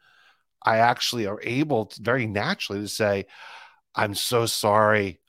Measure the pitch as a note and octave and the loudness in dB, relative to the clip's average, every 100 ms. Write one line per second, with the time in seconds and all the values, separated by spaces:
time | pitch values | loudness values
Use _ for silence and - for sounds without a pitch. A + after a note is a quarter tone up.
0 | _ _ _ _ _ _ - A2+ A#2 A#2+ | _ _ _ _ _ _ 0 2 2 2
1 | - A#2+ G2+ G#2 G#2 B2 D3+ A#2+ G#2+ - | -2 -4 -4 -6 -4 -2 0 0 -2 -4
2 | A2 C3 A2 G2+ B2+ G3+ - G2+ G2+ - | -2 0 0 -2 -2 -4 -6 -6 -6 0
3 | G#2 G2+ F#2+ - - - - _ _ - | 0 0 -4 -14 -20 -20 -20 _ _ -4
4 | G#2+ F#2+ - - A2+ - G#2+ G#2 G#2+ G#2+ | -2 -2 0 0 0 0 4 6 6 4
5 | G2 - | 0 -8